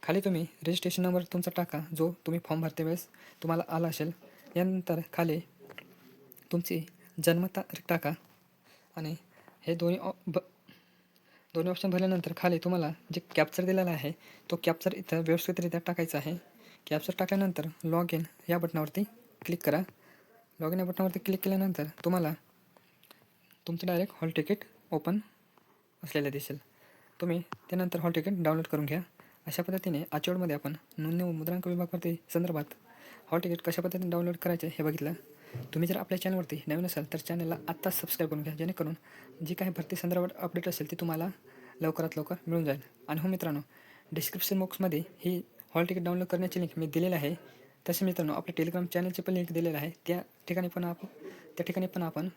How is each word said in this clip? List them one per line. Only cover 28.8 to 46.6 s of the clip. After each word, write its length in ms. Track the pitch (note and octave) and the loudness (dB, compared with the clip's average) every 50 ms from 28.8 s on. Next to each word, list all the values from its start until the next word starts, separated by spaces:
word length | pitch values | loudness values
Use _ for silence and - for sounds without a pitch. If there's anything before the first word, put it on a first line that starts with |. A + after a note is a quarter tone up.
| D3+ | 0
घ्या. 160 | C#3 - F3+ F3+ - _ _ - - - - _ | 0 0 -2 -2 -6 _ _ -20 -20 -20 -14 _
अशा 160 | - D3+ - F3 | -6 -2 -2 -2
पद्धतीने 360 | - F#3 F#3+ - F#3 D#3+ C#3+ | 0 -2 -2 0 0 -2 -2
आजच्या 360 | E3 - - D3+ - - F3+ | -2 -2 -4 -2 0 0 0
व्हिडिओमध्ये 200 | F#3 F3+ E3+ D3 | 0 0 0 0
आपण 480 | C#3+ - C#3 D3+ D#3 - _ - - D#3 | -2 -2 -6 -6 -6 -10 _ -8 -4 -2
नोंदणी 200 | D#3 E3 F3 F3+ | 0 0 0 0
व 80 | F3+ | 0
मुद्रांक 380 | E3+ D#3 D#3 E3 F3 F3+ F3+ F3+ | -2 0 0 0 0 0 0 -2
विभाग 180 | F3+ F3 F3+ F3 - | 0 0 0 -2 -2
भरती 240 | F3 - F3 E3+ E3 - - - | -2 -2 -2 -2 -2 -6 -2 0
संदर्भात 300 | E3+ E3+ F3+ E3 D3+ D3 - - - - - - - - - - - - - | 0 2 2 0 -2 -2 -4 -10 -20 -20 -20 -20 -20 -20 -20 -20 -20 -6 0
हॉल 100 | - E3+ E3+ | 0 0 2
तिकीट 180 | F3+ E3+ E3+ - | 0 -2 0 0
कशा 200 | - E3 - F3 | 0 0 0 0
पद्धतीने 280 | F#3 F3+ F#3 F#3 F3 | 0 -2 0 -2 0
डाउनलोड 260 | E3+ E3+ F3 F3 F3 | 0 2 2 0 -2
करायचे 300 | E3+ - F3+ F3 E3+ - | -2 0 0 0 0 0
हे 160 | E3 E3 - D#3 | -4 -2 0 0
बघितलं. 300 | D#3 D3+ D#3+ C#3+ D3 E3 - - - - - - - - B2 B2+ C3 - | 0 0 0 -2 -2 -4 -4 -10 -20 -20 -20 -20 -12 -10 -10 -10 -4 0
तुम्ही 120 | D#3 E3 | 0 0
जर 100 | E3+ F#3 | 2 0
आपल्या 240 | - F#3+ - F#3 F3+ | -2 -2 -2 -2 -2
चॅनलवरती 420 | - F#3+ F#3+ F#3 F3 - D3+ D3 - | 0 0 0 0 0 -2 -6 -6 -4
नवीन 200 | - D3+ D#3+ F3+ | -2 -2 0 0
असाल 180 | F3+ - D#3 D3 C#3+ - | -2 -2 -4 -4 -4 -6
तर 60 | D#3+ | -8
चॅनलला 380 | - - E3+ F3 E3+ D#3+ E3+ - - - | -4 -4 -4 -2 0 -2 -2 -4 -4 -6
आत्ताच 320 | E3 - - F#3 F#3 - | -8 -2 -2 -2 -2 -2
सबस्क्राईब 300 | - E3+ - - E3+ D#3 | -2 -2 0 0 0 0
करून 120 | D3+ D3+ D3+ | 0 -2 -4
घ्या, 120 | D#3 D3+ | -4 -4
जेणेकरून 400 | D3+ D#3+ F3 F#3 - E3 D3+ E3 - _ - - - - - - - E3+ | -2 -2 -2 0 -2 -2 -2 -2 -6 _ -20 -20 -20 -20 -20 -12 -10 -6
जी 80 | D#3 F3+ | -6 -2
काही 160 | - F#3+ F#3 | -2 -2 -2
भरती 260 | F3 - E3+ - F#3+ | -2 -4 -4 -4 -4
संदर्भात 320 | F3 - F3 F3 F3+ F3 F#3 - - | -2 0 0 2 2 2 0 -2 -4
अपडेट 300 | F#3 E3+ - F3 F3 F3+ | -6 -2 -2 -2 -2 -2
असेल 220 | E3+ - D3+ D3+ | -2 -2 -4 -6
ती 60 | - E3+ | -4 -4
तुम्हाला 280 | E3+ E3+ D#3+ D#3 E3 G3 F#3 - - - - - - - - - | -2 -2 0 0 -2 -4 -4 -8 -18 -20 -20 -20 -20 -20 -8 -2
लवकरात 360 | D#3+ D#3+ D#3 - D#3+ D#3+ - | 0 0 0 0 -2 -2 -2
लवकर 180 | D#3 D3+ - F3+ F3 - | -4 -4 -4 -6 -6 -4
मिळून 180 | - E3 E3+ D#3+ | 0 0 2 2
जाईल. 160 | D3 C3+ C#3+ B2+ - - - - - | 2 0 0 -2 -14 -20 -20 -6 -4
आणि 120 | D3+ D#3+ | -2 0
हो 80 | D3+ F#3 | 2 0
मित्रांनो, 320 | F#3+ F3+ - E3 D3+ D3 C#3+ _ - - - - - - - - - | 0 0 0 0 -2 -2 -4 _ -18 -20 -20 -20 -20 -20 -14 -6 -4
डिस्क्रिप्शन 480 | D#3+ - - - F#3 - - G3 F#3+ | -2 -2 -2 -4 -2 -2 0 2 2
बॉक्समध्ये 420 | F#3 F#3 - - F#3+ F#3 D#3+ D3+ E3+ - - - | 2 0 0 0 0 2 2 0 -2 -4 -10 -4
ही 240 | - F3 F3+ F3 - - - - - - - | -2 0 0 0 -4 -8 -18 -20 -20 -2 2
हॉल 100 | E3 E3+ F3 | 2 2 2
तिकीट 160 | F#3 F#3 F3 | 2 0 0
डाउनलोड 220 | F3 F3 F3+ F3+ | 0 0 0 0
करण्याची 340 | F3 - F3 F#3 F3+ - F#3 | 0 0 0 0 0 0 0